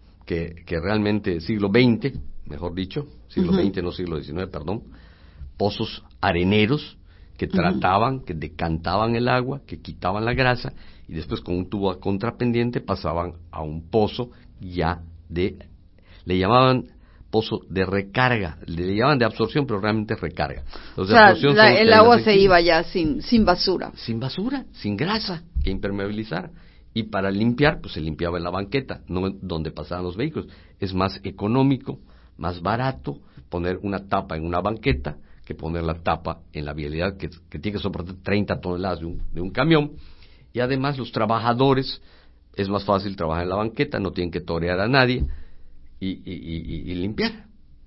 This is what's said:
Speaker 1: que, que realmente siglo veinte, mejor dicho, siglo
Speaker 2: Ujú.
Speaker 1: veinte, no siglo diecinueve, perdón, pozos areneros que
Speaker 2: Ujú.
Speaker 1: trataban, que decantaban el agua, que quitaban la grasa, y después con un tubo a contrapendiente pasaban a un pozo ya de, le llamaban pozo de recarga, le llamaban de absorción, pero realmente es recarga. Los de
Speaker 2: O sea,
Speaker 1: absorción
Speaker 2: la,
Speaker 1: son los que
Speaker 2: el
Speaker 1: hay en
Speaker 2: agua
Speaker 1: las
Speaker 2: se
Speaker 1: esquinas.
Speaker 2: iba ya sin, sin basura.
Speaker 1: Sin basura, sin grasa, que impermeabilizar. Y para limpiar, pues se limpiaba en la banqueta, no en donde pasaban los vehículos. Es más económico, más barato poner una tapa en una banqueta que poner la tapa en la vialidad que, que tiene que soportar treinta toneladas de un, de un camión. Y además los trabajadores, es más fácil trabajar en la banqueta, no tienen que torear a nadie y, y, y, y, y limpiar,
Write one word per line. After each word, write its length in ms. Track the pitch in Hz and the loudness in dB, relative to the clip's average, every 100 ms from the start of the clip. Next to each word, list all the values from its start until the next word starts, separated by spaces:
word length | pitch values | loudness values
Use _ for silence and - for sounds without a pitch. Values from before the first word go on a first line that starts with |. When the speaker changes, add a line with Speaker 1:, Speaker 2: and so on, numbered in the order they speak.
| - - - | -20 -20 -6
Speaker 1:
que, 360 | 85 82 82 - | -4 -4 -10 -6
que 140 | 85 | -4
realmente 600 | 90 107 104 104 98 82 | 0 0 2 0 0 -4
siglo 300 | 85 107 98 | -2 0 2
veinte, 420 | 117 123 107 - - - - - | 6 6 4 0 -6 -10 -10 -10
mejor 280 | 71 87 | -8 -6
dicho, 320 | 90 92 147 143 - - | -6 -6 -6 -10 -16 -8
siglo 220 | - 180 | -2 2
Speaker 2:
Ujú. 60 | 190 | 2
Speaker 1:
veinte, 220 | 98 92 | 2 0
no 100 | 85 | -6
siglo 240 | 87 87 78 | -4 -4 -4
diecinueve, 340 | 64 80 92 | -6 -8 -8
perdón, 320 | 80 76 110 - - - - - - - - | -8 -6 -8 -8 -20 -20 -20 -20 -18 -16 -2
pozos 480 | 104 - 110 - - - | -2 0 -6 -6 -16 -2
areneros 760 | 98 87 92 107 107 151 - - - - - - | 2 4 4 4 4 2 -4 -20 -20 -20 -20 -8
que 80 | 85 | -2
Speaker 2:
Ujú. 100 | 92 | 2
Speaker 1:
trataban, 640 | 87 92 90 98 123 131 | 2 2 2 4 2 -2
que 140 | - | -6
decantaban 840 | 82 78 - 85 80 87 98 113 117 | -8 -8 -4 -2 -2 0 0 2 0
el 120 | 123 | 2
agua, 340 | 127 127 139 - | 0 -2 -8 -10
que 140 | - | -14
quitaban 440 | - 80 92 104 | -14 -6 -4 -2
la 100 | 113 | -2
grasa, 400 | 123 127 123 - - - - - | 2 2 2 -4 -12 -18 -20 -10
y 60 | |
después 260 | 80 - - | -10 -6 -6
con 160 | - 90 | -4 -4
un 120 | 92 | -2
tubo 220 | 104 98 | 0 0
a 80 | 90 | 0
contrapendiente 800 | 101 98 117 - 123 117 120 127 | -2 -2 -2 -2 0 2 0 -2
pasaban 540 | - 95 82 82 87 85 - | -4 -2 -2 -2 -4 -8 -14
a 120 | 82 | -10
un 260 | 78 80 82 | -8 -8 0
pozo 420 | 113 104 - 120 - - - | 2 2 0 -10 -10 -20 -16
ya 420 | 92 87 82 85 82 - - | -8 -2 -2 -2 -10 -18 -8
de, 280 | 82 98 - - - - - - - | -2 -2 -4 -18 -20 -20 -20 -20 -16
le 140 | - 92 | -2 2
llamaban 480 | 92 123 131 127 - - - - - | 4 6 6 4 -2 -16 -20 -20 -2
pozo 300 | 110 - 107 - | -2 0 -6 -4
de 160 | 90 92 | -2 0
recarga, 720 | 98 98 127 127 117 87 80 - | 0 -2 2 2 2 -2 -8 -10
le 280 | 82 90 | -4 -2
llamaban 240 | 104 135 139 | 2 2 4
de 60 | |
absorción, 420 | 110 - 110 151 131 | 2 0 -2 0 -2
pero 140 | 101 | 0
realmente 340 | 107 110 107 | 0 0 -2
es 60 | 110 | -4
recarga. 440 | 80 - 71 67 - - - - | -4 -4 -6 -4 -10 -12 -12 -6
Los 120 | 95 | 6
de 60 | |
Speaker 2:
O 20 | 226 | 10
sea, 120 | 208 | 10
Speaker 1:
absorción 280 | 170 143 208 | 8 4 8
Speaker 2:
la, 60 | |
Speaker 1:
son 60 | 214 | 8
los 40 | 185 | 8
que 40 | |
Speaker 2:
el 60 | 220 | 8
Speaker 1:
hay 60 | |
en 40 | 220 | 10
Speaker 2:
agua 180 | 233 240 | 10 8
Speaker 1:
las 80 | |
Speaker 2:
se 60 | 214 | 6
Speaker 1:
esquinas. 120 | 196 | 6
Speaker 2:
iba 160 | 196 175 | 8 6
ya 220 | 170 165 | 6 2
sin, 380 | 170 190 160 143 | 2 -2 0 -2
sin 220 | - 233 180 | 2 4 4
basura. 460 | 175 - 175 - - | 2 0 -2 -4 -10
Speaker 1:
Sin 240 | - 113 | -6 -4
basura, 460 | 131 - 233 277 - | -4 -4 -4 -6 -8
sin 240 | - 104 101 | -8 -4 -2
grasa, 440 | 170 226 208 180 - - | -2 -2 -4 -8 -6 -2
que 60 | - | -2
impermeabilizar. 800 | 98 104 101 101 107 110 165 185 - - - - | -2 -4 -4 -4 -4 -6 -8 -8 -16 -20 -20 -8
Y 100 | 113 | -6
para 260 | 107 98 98 | -4 -2 0
limpiar, 500 | 98 117 123 147 165 | 2 0 4 2 2
pues 140 | - | -8
se 80 | - | -6
limpiaba 340 | 78 76 85 87 | -6 -4 -2 -2
en 80 | |
la 60 | 87 | -4
banqueta, 500 | 92 98 135 131 82 - | -6 -4 -4 -4 -12 -6
no 180 | 90 95 | -2 -2
en 120 | 98 | -4
donde 300 | 92 80 78 | -6 -6 -6
pasaban 340 | 78 80 87 | -8 -10 -8
los 100 | 90 92 | -6 -6
vehículos. 300 | 156 123 - - - - | -6 -6 -10 -16 -20 -10
Es 140 | 95 | -4
más 260 | 92 98 - | 0 -2 -2
económico, 760 | 98 - 101 127 135 127 - 135 - - - - | -12 -6 0 2 4 2 -4 -12 -14 -20 -20 -8
más 240 | 85 87 | -8 -4
barato 600 | 90 117 131 131 - - - - - | -2 -2 -2 -4 -10 -12 -16 -20 -8
poner 300 | 87 87 95 | -4 -2 -2
una 260 | 101 98 - | -4 -6 -2
tapa 280 | 98 95 80 | -4 -2 -6
en 80 | |
una 160 | 82 87 | -2 -2
banqueta 560 | 98 110 139 131 76 - - - - | -2 -2 -2 -2 -4 -10 -16 -20 -14
que 80 | |
poner 300 | 80 82 85 | -10 -6 -4
la 100 | 82 80 | -4 -4
tapa 400 | 82 82 82 78 - | -2 -2 -4 -10 -12
en 140 | 76 73 | -10 -8
la 80 | |
vialidad 420 | 76 73 78 95 98 | -8 -6 -4 -4 -4
que, 140 | 82 - - | -12 -12 -16
que 100 | 76 | -8
tiene 200 | 104 101 | -6 -4
que 40 | |
soportar 340 | 101 85 90 87 | -6 -6 -10 -10
treinta 380 | 98 101 98 85 | -2 -2 0 -2
toneladas 400 | 90 87 95 85 | -4 -4 -4 -4
de 60 | 82 | -6
un, 160 | 85 - | -6 -4
de 80 | 80 | -4
un 100 | 95 | -4
camión. 420 | 110 151 156 147 - - - - - - | -2 4 4 4 -6 -18 -20 -20 -20 -10
Y 80 | 113 | -4
además 380 | 123 135 139 131 | -2 0 -2 -4
los 140 | 110 | -4
trabajadores, 880 | - 107 113 117 117 139 131 131 - - - - - _ - | -2 0 2 2 4 4 4 0 -10 -16 -20 -20 -20 _ -6
es 120 | 98 | -2
más 160 | 101 | -2
fácil 320 | 101 98 101 95 | 2 0 0 -4
trabajar 280 | 80 82 | -2 -2
en 40 | 90 | -2
la 80 | 98 | -2
banqueta, 420 | 113 - 147 110 | -4 -2 -4 -2
no 120 | 92 | -4
tienen 180 | 85 87 | -2 -4
que 100 | 85 | -4
torear 360 | 82 82 85 90 | -4 -2 0 0
a 60 | 107 | 2
nadie 380 | 135 123 123 - - - - - - - - | 2 2 2 -2 -4 -10 -14 -16 -18 -18 -8
y, 100 | 95 | -8
y, 100 | - 92 | -8 -10
y, 300 | 85 82 82 | -12 -8 -8
y, 340 | 80 80 87 | -6 -8 -6
y 40 | 90 | -4
limpiar, 500 | 98 123 226 - - - - - | -4 -2 -4 -4 -20 -20 -20 -20